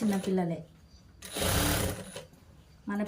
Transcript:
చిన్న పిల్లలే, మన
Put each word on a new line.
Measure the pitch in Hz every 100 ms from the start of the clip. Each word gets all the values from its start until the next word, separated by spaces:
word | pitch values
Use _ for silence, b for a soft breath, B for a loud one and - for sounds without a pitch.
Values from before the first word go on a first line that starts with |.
చిన్న | 214 196 190
పిల్లలే, | 185 170 165 - - - - - - - - - - - - - - - - - - - - - - -
మన | 202